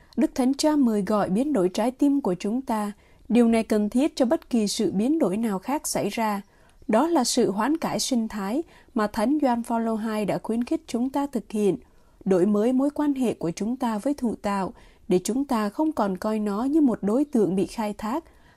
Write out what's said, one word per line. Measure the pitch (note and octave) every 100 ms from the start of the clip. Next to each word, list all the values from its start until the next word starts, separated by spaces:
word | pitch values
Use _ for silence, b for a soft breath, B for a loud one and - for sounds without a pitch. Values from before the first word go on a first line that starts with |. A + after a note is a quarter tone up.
| b -
Đức | D#4+ -
Thánh | B3
Cha | C#4 D4+ D4+
mời | A#3+ G#3
gọi | F#3+ G#3+ F3
biến | F#3+ D4
đổi | B3+ F#3
trái | F#3 A#3
tim | B3+ C#4+ C#4
của | A3 F3+
chúng | G#3 A#3+
ta. | C4+ A3 G#3 - b b -
Điều | A#3 A#3
này | A3+
cần | A3 G#3+ G#3
thiết | B3 D#4+ -
cho | B3
bất | E4 -
kỳ | A#3 G#3
sự | - G#3
biến | F#3+ A#3 D#4+
đổi | G#3+ G#3
nào | A#3 F#3+
khác | - D4+ -
xảy | E3+ F#3
ra. | A3 A3 G3+ - b b b -
Đó | G#3+ E4
là | E4
sự | A#3+ - A3+
hoán | G3 A3+ D#4
cải | F3+ G3+
sinh | - A#3+ A3
thái | G#3 G3 C4 - b b
mà | - G#3
Thánh | A3+ A3 D4+
Gioan | C#4 A#3
Phaolô | A#3 A#3 A3+ A3
hai | A3 G#3+ G3+
đã | -
khuyến | - A3+
khích | A#3+ D#4+ -
chúng | A#3 B3+
ta | C#4 C#4
thực | A#3 -
hiện, | A3 G3+ E3 b b b b -
đổi | F#3 G3
mới | G#3 A3+
mối | C4 C#4
quan | C#4+ D4
hệ | C4+ A#3
của | - E3
chúng | E3+ G3+ C4
ta | A#3+ G#3+
với | C#4
thụ | D4 A#3+ -
tạo, | G#3 G3+ F#3+ b b b -
để | F3+
chúng | F3+ A#3+ C#4
ta | A3+ G#3
không | - D#4
còn | D4+ G3+ F#3
coi | G#3+ A3
nó | G#3 G3+
như | C4 D#4
một | C#4+ G3+
đối | G3 A#3 D4
tượng | A#3 E3+ F#3+
bị | -
khai | - G#3
thác, | G3+ G#3+ C#4+ b b b